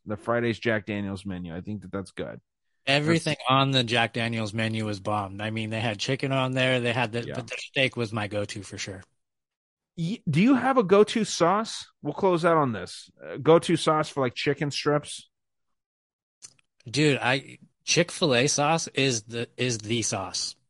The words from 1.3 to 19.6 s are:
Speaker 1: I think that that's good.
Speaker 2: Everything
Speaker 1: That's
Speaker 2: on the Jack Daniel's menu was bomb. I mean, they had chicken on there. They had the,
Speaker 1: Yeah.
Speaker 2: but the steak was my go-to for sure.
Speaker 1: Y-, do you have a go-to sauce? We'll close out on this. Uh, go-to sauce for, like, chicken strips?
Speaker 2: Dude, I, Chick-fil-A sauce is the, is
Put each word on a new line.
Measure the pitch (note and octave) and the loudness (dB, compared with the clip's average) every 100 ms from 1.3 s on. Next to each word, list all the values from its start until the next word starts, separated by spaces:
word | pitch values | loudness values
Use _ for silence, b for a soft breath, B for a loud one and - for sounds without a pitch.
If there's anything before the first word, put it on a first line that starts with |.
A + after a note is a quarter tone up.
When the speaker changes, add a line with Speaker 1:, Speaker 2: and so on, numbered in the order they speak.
| F2+ F2 E2+ | -8 -8 -10
Speaker 1:
I | |
think | F2+ G#2 | -10 -10
that | F#2 | -8
that's | G2 F#2 | -10 -10
good. | - C#2 - _ _ _ _ - | -10 -10 -10 _ _ _ _ 0
Speaker 2:
Everything | C#3+ D3+ E3 D#3+ D3 | 0 2 0 0 -4
Speaker 1:
That's | B2 | 2
Speaker 2:
on | C3+ C3+ | 4 4
the | C3+ | 2
Jack | A#2 A#2 A#2 | 2 2 0
Daniel's | B2 A#2 A2+ G#2+ | 0 -4 -4 -4
menu | A2 A2+ A2 | -2 -2 -2
was | G#2+ G2+ | -4 -4
bomb. | G2+ G#2+ G2 G2 | -4 -4 -4 -6
I | G#2+ | -6
mean, | A2 A2 | -6 -6
they | A2 | -4
had | A#2 G2+ | -4 -4
chicken | - C3 C3+ | -4 -4 -2
on | C3+ C3 | -2 0
there. | C3 B2+ B2+ | 0 2 2
They | A#2+ | 0
had | A#2+ A#2 | 0 -2
the, | A#2 | -4
Speaker 1:
Yeah. | A#2+ B2+ | -6 -10
Speaker 2:
but | A2+ | -10
the | B2 | -12
steak | - C#3+ C3 A#2+ | -6 0 0 0
was | A2+ | -4
my | A2 G#2 | -4 -4
go-to | G#2 G2+ G#2+ | -4 -6 -8
for | F#2 G2 | -12 -10
sure. | - F#2+ - _ _ _ _ _ _ _ _ - | -10 -12 -16 _ _ _ _ _ _ _ _ -6
Speaker 1:
Y-, | E3 A#3 - | -6 -4 0
do | C#3+ | 4
you | A#3 B3+ | 6 6
have | B3+ B3+ | 4 2
a | |
go-to | F3+ G3+ G#3+ A3+ | 6 6 6 4
sauce? | G#3+ - E3+ F#3+ A3 - - _ | -2 2 4 4 0 -8 -14 _
We'll | D3 - | -8 0
close | G3 F3 F3 | 2 4 4
out | D#3+ | 4
on | C3+ | 2
this. | G#2 F2+ - - _ | -2 -8 -14 -20 _
Uh, | D2 G#2 | -12 -2
go-to | C#3+ E3 - E3 | 6 6 6 0
sauce | - D#3 D3+ | 2 2 0
for, | - | -2
like, | B2+ | -2
chicken | - D3 C#3+ D3 | -2 -2 -2 -2
strips? | - D3+ D3 - - - _ _ _ _ _ _ _ _ _ _ _ - _ _ _ A#2+ | -2 2 0 0 -16 -18 _ _ _ _ _ _ _ _ _ _ _ -20 _ _ _ -6
Speaker 2:
Dude, | A#2 D3+ C3 | 2 2 4
I, | A#2 C3+ B2 B2 - _ | 2 0 -4 -20 -20 _
Chick-fil-A | - - E3+ - E3 A#2+ C#3+ | 0 2 2 2 2 4 4
sauce | - D3 E3 - | 2 2 0 -2
is | - C3+ A#2 | 0 0 0
the, | A2 A#2 A#2+ | -4 -8 -8
is | - | -4